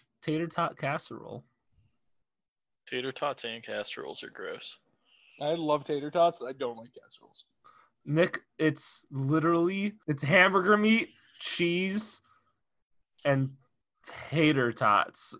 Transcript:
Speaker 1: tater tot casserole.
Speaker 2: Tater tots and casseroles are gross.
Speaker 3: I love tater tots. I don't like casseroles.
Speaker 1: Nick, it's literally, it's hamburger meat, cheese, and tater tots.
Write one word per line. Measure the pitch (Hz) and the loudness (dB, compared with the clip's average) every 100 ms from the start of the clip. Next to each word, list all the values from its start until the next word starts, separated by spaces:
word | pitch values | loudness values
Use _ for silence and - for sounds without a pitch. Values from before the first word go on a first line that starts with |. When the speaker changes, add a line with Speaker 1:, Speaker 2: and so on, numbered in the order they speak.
| _ _ | _ _
Speaker 1:
tater | - 156 165 | -4 -2 -2
tot | 165 165 160 | -2 -4 -2
casserole. | 139 156 - 117 - 110 - _ _ _ _ _ _ _ _ _ _ _ _ _ - | -4 -4 -6 -14 -12 -14 -16 _ _ _ _ _ _ _ _ _ _ _ _ _ -10
Speaker 2:
Tater | 127 131 | -6 -6
tots | 131 147 135 117 | -4 -4 -4 -8
and | 117 | -10
casseroles | 113 107 104 - 67 - | -10 -8 -8 -10 -10 -12
are | - | -14
gross. | - 90 - - - _ _ _ _ _ - | -12 -12 -10 -12 -14 _ _ _ _ _ -8
Speaker 3:
I | 147 165 | -4 -2
love | 156 147 | 0 0
tater | 139 147 147 | 0 -4 -2
tots. | 175 170 170 | 2 2 2
I | 120 | -8
don't | 135 127 117 | -6 -8 -8
like | 117 | -14
casseroles. | - - - - - - _ - _ _ _ - | -20 -20 -20 -20 -20 -20 _ -20 _ _ _ -2
Speaker 1:
Nick, | 151 185 - _ - | 2 2 0 _ 0
it's | 156 147 - - - | 0 0 -6 -10 -10
literally, | 139 135 156 160 170 170 196 202 202 - | -4 0 2 4 4 2 0 -4 -4 -4
it's | 143 | -2
hamburger | 135 175 185 190 185 208 | 4 6 6 6 4 6
meat, | 214 220 - _ _ - | 6 4 2 _ _ -14
cheese, | - - 175 175 190 202 214 - _ _ _ _ _ _ _ _ _ _ 143 | -8 0 0 2 0 -2 -4 -6 _ _ _ _ _ _ _ _ _ _ 0
and | 135 135 - _ _ _ _ - - - | 0 0 -6 _ _ _ _ -18 -16 -6
tater | 151 156 139 120 | 2 4 4 2
tots. | 117 110 104 - - - - | 2 4 4 2 -4 -12 -6